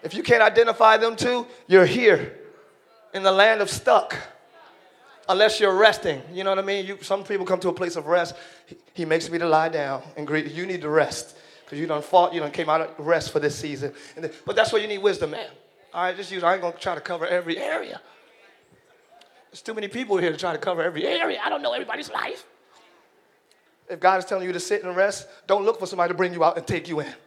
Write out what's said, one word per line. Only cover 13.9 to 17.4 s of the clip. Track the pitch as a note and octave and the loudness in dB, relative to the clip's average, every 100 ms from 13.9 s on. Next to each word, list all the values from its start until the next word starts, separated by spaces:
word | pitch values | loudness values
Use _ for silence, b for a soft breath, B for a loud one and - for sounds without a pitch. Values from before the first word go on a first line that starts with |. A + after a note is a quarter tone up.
| B B - | B B -14
And | E3 | -12
then, | B - | B -4
but | G#3 | 0
that's | A3 | 2
where | A3 | 0
you | G#3+ | -2
need | G3+ | -2
wisdom, | G3+ F3+ D#3 | -2 0 -6
man. | E3 - - _ _ _ | -8 -14 -18 _ _ _
All | E3+ | -6
right, | F#3 F#3 | -4 -6
just | F#3 | -10
use, | F#3+ | -2
I | E3+ | 0
ain't | F#3+ | 0
gonna | F3 E3+ | -2 -6
try | F#3+ | -8
to | E3 | -8
cover | - E3+ E3 | -8 -6 -2
every | F3+ | -4